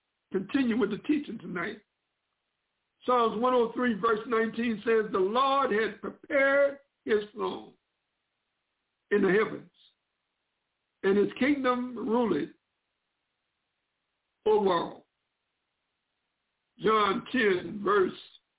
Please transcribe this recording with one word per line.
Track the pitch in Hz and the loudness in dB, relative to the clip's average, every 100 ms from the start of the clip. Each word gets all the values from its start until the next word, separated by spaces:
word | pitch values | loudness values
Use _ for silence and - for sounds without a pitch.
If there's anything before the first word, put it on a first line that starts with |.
| _ _ _ | _ _ _
continue | 190 190 277 247 220 | -6 -2 0 2 2
with | 202 | 0
the | 202 | -2
teaching | - 302 - - | -2 -2 -2 -10
tonight, | 175 170 165 226 - _ _ _ _ _ _ _ _ _ _ _ | -10 -8 -8 -10 -18 _ _ _ _ _ _ _ _ _ _ _
Psalms | - 247 226 202 | -2 0 0 0
one | 247 | 0
oh | 254 226 | 2 0
three | 247 247 | 0 -2
verse | 202 226 214 262 | 0 0 -2 -2
nineteen | 226 226 - 240 220 | -2 -2 -2 -4 -2
says, | 226 220 208 | 0 0 0
"The | 202 | 0
Lord | 190 233 269 277 262 | 0 2 2 2 0
had | 208 214 - | 0 -2 -6
prepared | 196 - - 285 277 277 277 277 _ _ | -12 -14 -4 0 2 4 2 0 _ _
his | 262 214 208 | -2 -2 -2
throne | 214 190 110 107 - _ _ _ _ _ _ _ _ _ _ _ _ _ | -6 -6 -6 -12 -20 _ _ _ _ _ _ _ _ _ _ _ _ _
in | 208 | 0
the | 190 | 2
heavens, | 196 - - - _ _ _ _ _ _ _ _ _ _ _ _ _ | 2 0 -4 -16 _ _ _ _ _ _ _ _ _ _ _ _ _
and | 196 202 | 2 2
his | 196 - | 2 0
kingdom | 269 285 254 247 254 247 | 0 2 0 -2 -4 -6
ruleth | 196 233 226 151 170 - _ _ _ _ _ _ _ _ _ _ _ _ _ _ _ _ _ _ 214 | -2 0 0 0 -4 -10 _ _ _ _ _ _ _ _ _ _ _ _ _ _ _ _ _ _ 2
over | 214 196 | 2 4
all." | 175 - - - _ _ _ _ _ _ _ _ _ _ _ _ _ _ _ _ - | 0 -2 -10 -20 _ _ _ _ _ _ _ _ _ _ _ _ _ _ _ _ -4
John | 202 220 202 233 - | 2 2 2 0 -2
ten, | 254 214 175 170 202 | 0 2 0 -2 -6
verse | 202 202 185 - - - _ | 0 2 2 -2 -14 -20 _